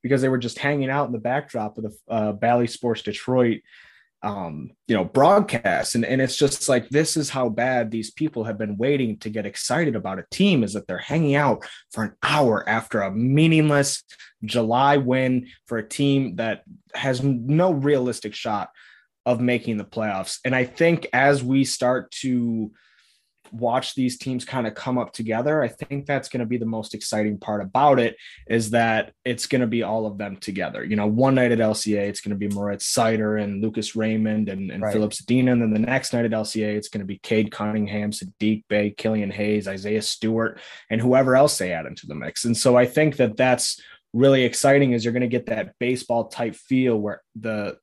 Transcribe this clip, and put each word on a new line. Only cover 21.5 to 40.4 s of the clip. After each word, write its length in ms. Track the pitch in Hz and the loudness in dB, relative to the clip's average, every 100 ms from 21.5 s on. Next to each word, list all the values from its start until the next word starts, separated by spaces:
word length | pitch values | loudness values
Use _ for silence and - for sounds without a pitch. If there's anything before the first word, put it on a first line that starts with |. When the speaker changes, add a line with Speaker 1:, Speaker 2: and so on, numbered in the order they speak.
| 135 | 2
Speaker 1:
start 480 | 135 - 123 127 123 - | 2 0 0 0 -2 -8
to 500 | 135 123 120 113 107 _ _ _ _ _ _ _ - | -2 0 0 -2 -6 _ _ _ _ _ _ _ -18
watch 440 | 113 117 120 - - | -4 0 0 -2 -2
these 220 | 127 123 | -2 -2
teams 280 | 135 127 - | -6 -6 -4
kinda 260 | 135 113 | -4 -4
come 260 | - 131 127 | -6 -4 -2
up 140 | 117 | -4
together, 500 | - 110 110 135 156 | -6 -4 -2 0 0
I 60 | 120 | -2
think 380 | - - 143 143 | -6 -10 -8 -4
that's 240 | 139 - | -4 -4
gonna 160 | 127 113 | -6 -4
be 120 | 120 | -2
the 80 | 113 | -2
most 280 | 113 107 | -6 -8
exciting 440 | 107 - 110 107 101 | -10 -6 -2 -2 -4
part 240 | - 104 | -4 -6
about 380 | 95 127 147 131 | -2 2 4 4
it, 160 | 117 - - - - | 2 -4 -20 -20 -2
is 220 | 117 107 | -2 2
that 420 | 117 113 110 - _ 127 | 2 2 0 -2 _ -6
it's 200 | 123 - | -6 0
gonna 220 | 131 120 | 0 2
be 160 | 117 | 0
all 220 | 104 110 110 | -2 -2 -4
of 120 | 101 | -6
them 200 | 101 95 | -10 -8
together. 480 | - 95 82 - 73 | -8 -6 -6 -6 -4
You 100 | 104 | 0
know, 100 | 104 | 2
one 300 | 110 135 131 | 4 4 4
night 160 | 123 | 4
at 80 | 113 | 2
L 140 | 110 | 2
C 240 | 110 107 104 | 0 0 0
A, 60 | |
it's 180 | 101 104 | -2 -4
gonna 160 | 104 98 | -6 -4
be 100 | 104 | -4
Moritz 440 | 101 101 98 - | -4 -4 -6 -2
Seider 520 | - 113 110 107 107 | 0 2 2 0 0
and 180 | 101 98 | -2 -2
Lucas 320 | 110 110 107 | -2 -4 -6
Raymond 540 | 110 110 110 110 107 104 | -2 0 0 0 0 -2
and, 240 | 95 95 | -4 -8
and 100 | 95 | -4
Speaker 2:
Right. 120 | 107 | -2
Speaker 1:
Philip 180 | 107 107 | 0 -2
Zadina. 400 | - - 123 127 | -4 0 2 4
And 100 | 120 | 4
then 120 | 113 | 2
the 60 | 107 | 2
next 340 | 117 131 - | 2 0 0
night 100 | 120 | -2
at 80 | 117 | 0
L 140 | 110 110 | -2 -4
C 180 | 113 | -4
A, 60 | 107 | -2
it's 180 | 107 - | -4 -6
gonna 160 | 107 | -10
be 160 | 98 95 | -8 -12
Cade 320 | - 110 107 | 0 0 0
Cunningham, 600 | - 107 107 104 104 104 | -4 -4 -2 -2 -4 -6
Sadiq 520 | 107 185 _ 107 110 _ | -6 -12 _ 0 0 _
Bey, 220 | 104 104 | 0 0
Killian 400 | 104 110 110 101 | -2 -2 0 -2
Hayes, 360 | 95 104 107 98 | -2 0 0 -2
Isaiah 340 | 95 104 110 | -8 -2 -2
Stewart, 580 | 107 - 110 113 | -2 -4 -2 0